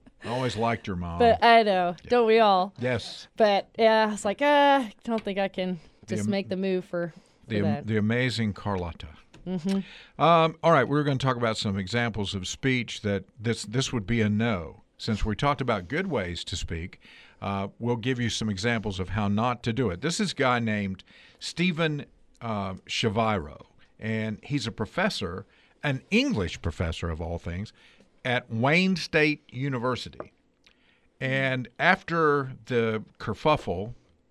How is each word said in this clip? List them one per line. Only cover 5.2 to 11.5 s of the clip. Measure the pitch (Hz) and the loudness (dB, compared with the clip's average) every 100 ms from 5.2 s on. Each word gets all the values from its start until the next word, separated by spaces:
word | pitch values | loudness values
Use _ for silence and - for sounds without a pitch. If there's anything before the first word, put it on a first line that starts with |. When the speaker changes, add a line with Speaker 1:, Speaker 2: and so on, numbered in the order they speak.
Speaker 2:
think | 208 190 | -2 -2
I | 196 | -2
can | - 185 175 - _ - | -2 -4 -4 -8 _ -8
Speaker 1:
The | 208 | -4
Speaker 2:
just | 202 | 0
Speaker 1:
am- | |
Speaker 2:
make | 202 196 | -2 -2
the | 190 | -2
move | 190 185 | 0 0
for, | 180 175 170 - _ _ - | -2 -4 -4 -8 _ _ -4
Speaker 1:
The | 104 | 0
Speaker 2:
for | 104 | 2
Speaker 1:
am-, | |
Speaker 2:
that." | - 107 | 0 0
Speaker 1:
the | 110 | 0
amazing | 107 120 127 110 110 | 2 2 0 0 -2
Carlotta. | 95 104 98 85 - 67 - - - 175 | -2 -4 -2 -4 -8 -16 -18 -20 -16 -8
Speaker 2:
Mm-hmm. | 185 175 196 - - - - | -6 -2 -2 -4 -14 -20 0
Speaker 1:
Um, | 151 170 160 - | 4 6 4 2
all | 165 | 4
right, | 156 117 | 4 4
we're | 143 | 2
gonna | 147 135 | 0 0
talk | 131 120 | 0 0
about | 117 | 0